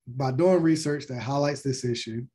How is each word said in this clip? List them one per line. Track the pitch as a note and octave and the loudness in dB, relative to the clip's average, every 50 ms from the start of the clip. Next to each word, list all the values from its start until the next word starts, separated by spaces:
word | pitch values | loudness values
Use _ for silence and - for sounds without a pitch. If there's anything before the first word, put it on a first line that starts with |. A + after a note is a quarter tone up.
| _ - | _ -12
by | B2 B2+ C#3 C3 | -8 -4 -4 -2
doing | B2+ C3 E3+ F#3 F#3 F3 | 0 2 4 4 6 6
research | D#3+ E3 D#3+ D3+ - D3+ D3 C#3+ C3+ - | 6 4 2 2 0 -2 -4 -4 -6 -8
that | C3 A#2+ | -10 -8
highlights | G#2+ A#2+ C#3 C#3+ C#3+ C#3+ C#3+ C3+ | -6 -2 0 0 0 0 0 -2
this | - C#3 B2+ - - | -2 -4 -4 -2 -2
issue | B2 A#2+ A#2 - A2+ A2+ A#2 B2 - _ | -2 -2 -2 -4 -8 -8 -8 -10 -10 _